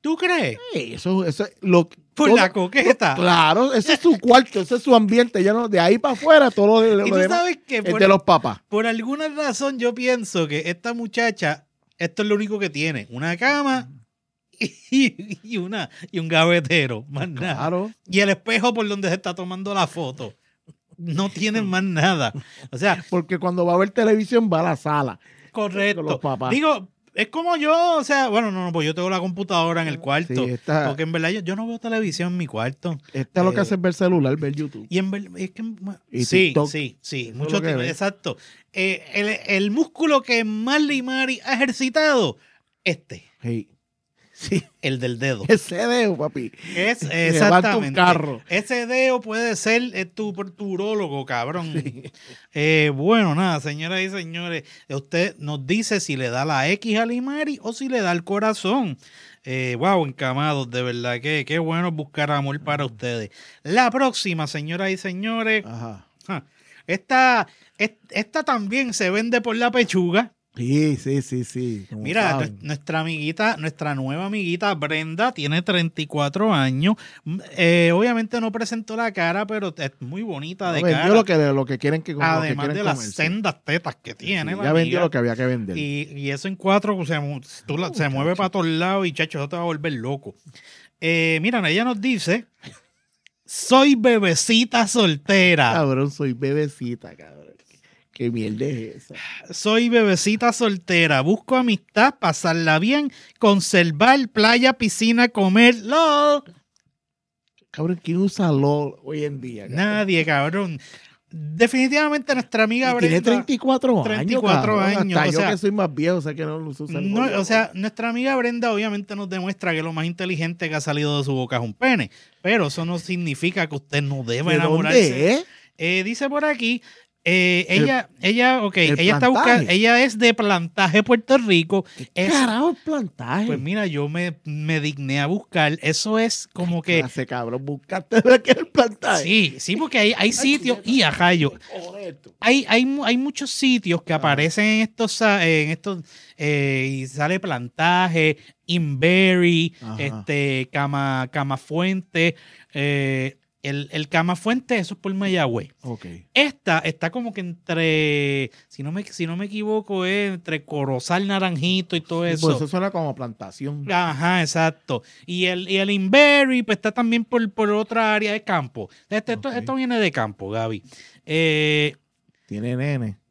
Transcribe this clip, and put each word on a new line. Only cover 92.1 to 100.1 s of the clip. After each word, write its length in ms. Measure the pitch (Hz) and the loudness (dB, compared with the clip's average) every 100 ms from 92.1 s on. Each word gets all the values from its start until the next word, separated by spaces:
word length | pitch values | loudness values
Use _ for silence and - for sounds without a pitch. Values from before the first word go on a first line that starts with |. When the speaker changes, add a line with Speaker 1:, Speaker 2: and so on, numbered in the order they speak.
| 233 160 208 220 _ - - _ _ _ _ _ _ _ | -2 0 -2 -2 _ -20 -20 _ _ _ _ _ _ _
Speaker 1:
"Soy 480 | - - 254 277 | -10 4 6 6
bebecita 960 | 269 233 233 196 165 - 226 240 240 208 | 6 4 4 2 0 2 2 2 0 0
soltera". 840 | 247 196 147 - 196 180 165 127 | 2 2 2 2 4 6 6 4
Speaker 2:
Cabrón, 360 | 170 147 131 143 | 4 2 2 0
soy 220 | 139 143 | -2 -4
bebecita, 800 | 120 135 143 151 143 123 120 - 80 | -2 -2 -2 -4 -6 -10 -10 -14 -20
cabrón. 220 | 78 71 73 - _ _ _ _ _ | -20 -20 -20 -20 _ _ _ _ _
¿Qué 180 | - 120 | -6 -4
mierda 360 | 117 107 107 135 | -2 -4 -4 -4
es 300 | 131 113 - | -4 -8 -14
esa? 180 | - - - - - | -20 -16 -16 -16 -14
Speaker 1:
"Soy 380 | - 208 220 240 | -4 2 2 4
bebecita 640 | 240 214 | 4 6